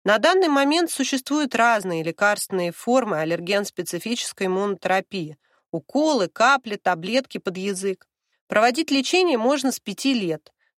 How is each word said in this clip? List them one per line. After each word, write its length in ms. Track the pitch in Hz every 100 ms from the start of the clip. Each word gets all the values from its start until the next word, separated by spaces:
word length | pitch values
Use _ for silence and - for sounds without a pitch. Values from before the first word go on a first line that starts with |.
| 190
На 120 | 214
данный 300 | 294 381 349
момент 440 | 277 277 320 339
существуют 640 | - 262 269 - 294 294 226
разные 480 | 233 220 185 165
лекарственные 680 | 160 165 202 208 - 190 175
формы 480 | - - 262 214 156
аллерген-специфической 1300 | 160 170 175 202 196 - 170 170 220 233 - - 190
иммунотерапии: 880 | 185 202 196 185 190 190 196 156 151 _ _ _
уколы, 580 | 165 - - 311 269 175
капли, 480 | - 240 269 233 202
таблетки 600 | 185 170 185 247 262 -
под 200 | - 180
язык. 500 | 196 185 196 190 _ _ _ _ -
Проводить 440 | 208 233 254 320
лечение 460 | 277 262 359 359 240
можно 340 | 233 285 262
с 80 | -
пяти 340 | - 190 269
лет – 400 | 247 180 156 _ _ _